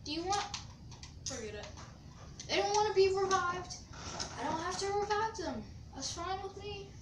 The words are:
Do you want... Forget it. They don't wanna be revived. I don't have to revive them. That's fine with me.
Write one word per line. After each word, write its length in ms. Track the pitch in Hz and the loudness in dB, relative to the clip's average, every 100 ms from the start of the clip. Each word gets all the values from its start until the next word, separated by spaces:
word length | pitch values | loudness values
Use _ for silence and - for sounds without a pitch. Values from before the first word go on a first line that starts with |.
Do 80 | - | -4
you 100 | 320 | -2
want... 200 | 359 403 392 - - - - - - - | 2 2 2 -6 -10 -14 -14 -14 -14 -10
Forget 300 | - 247 214 | -6 -6 -6
it. 120 | 208 208 - - - - - - - - | -8 -8 -12 -12 -14 -14 -14 -14 -12 0
They 100 | 320 | 2
don't 180 | 403 415 | 4 6
wanna 160 | 427 | 6
be 160 | 381 381 | 8 8
revived. 680 | 381 381 381 359 359 349 - - - - - - - | 8 6 6 4 0 -4 -10 -10 -10 -8 -6 -6 -2
I 60 | |
don't 160 | 285 320 | 0 0
have 180 | 359 370 | 0 0
to 60 | 392 | 2
revive 420 | 403 403 415 440 440 | 2 4 4 2 0
them. 240 | 311 226 208 - - | -4 -4 -6 -12 -12
That's 180 | - 269 | -6 -6
fine 300 | 339 349 381 | -4 -2 -2
with 200 | 392 392 | -4 -6
me. 280 | 403 403 392 - | -6 -6 -8 -12